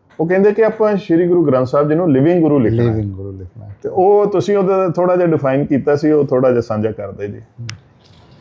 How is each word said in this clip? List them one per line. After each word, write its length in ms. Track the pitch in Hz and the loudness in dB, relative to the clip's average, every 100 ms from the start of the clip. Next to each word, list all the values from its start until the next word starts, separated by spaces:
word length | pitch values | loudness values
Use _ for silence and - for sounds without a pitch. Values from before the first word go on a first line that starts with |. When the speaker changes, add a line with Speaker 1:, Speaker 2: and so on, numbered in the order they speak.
| _ - | _ -6
Speaker 1:
ਉਹ 80 | 165 | -2
ਕਹਿੰਦੇ 240 | 185 202 | 2 2
ਕਿ 140 | 214 220 | 2 0
ਆਪਾਂ 300 | 220 214 202 | 2 0 0
ਸ਼੍ਰੀ 320 | - 165 175 | 0 0 2
ਗੁਰੂ 180 | 175 151 | 2 2
ਗ੍ਰੰਥ 220 | 127 127 | 0 0
ਸਾਹਿਬ 220 | 147 147 | 0 0
ਜੀ 60 | 156 | 0
ਨੂੰ 160 | 180 | 2
ਲਿਵਿੰਗ 300 | 131 147 180 | 2 2 2
ਗੁਰੂ 180 | 156 147 | 2 2
ਲਿਖਣਾ 240 | 110 113 | 2 2
ਹੈ। 60 | 120 | 0
Speaker 2:
ਲਿਵਿੰਗ 220 | 110 104 | 0 -6
ਗੁਰੂ 200 | 95 98 | -8 -14
ਲਿਖਣਾ 340 | 95 92 113 101 | -14 -16 -18 -20
ਹੈ। 120 | 101 | -12
Speaker 1:
ਤੇ 60 | - | -6
ਉਹ 360 | 196 185 208 208 | 0 4 4 2
ਤੁਸੀਂ 320 | 190 175 202 | 0 0 0
ਉਹਦਾ 320 | 185 190 190 | 0 0 0
ਥੋੜ੍ਹਾ 260 | 170 180 180 | 0 0 2
ਜਿਹਾ 120 | 175 | 2
ਡਿਫਾਈਨ 380 | 156 139 135 143 | 0 0 -2 0
ਕੀਤਾ 300 | 139 147 147 | -2 0 0
ਸੀ, 160 | 156 | 2
ਉਹ 140 | 151 139 | 0 2
ਥੋੜ੍ਹਾ 240 | 127 131 | 2 2
ਜਿਹਾ 120 | 120 | 0
ਸਾਂਝਾ 300 | 117 107 107 | -2 -4 -4
ਕਰ 200 | 107 101 | -6 -12
ਦਿਓ 160 | 101 101 | -10 -10
ਜੀ। 140 | 107 110 - 117 - _ _ _ - - - | -12 -18 -16 -16 -16 _ _ _ -20 -20 -20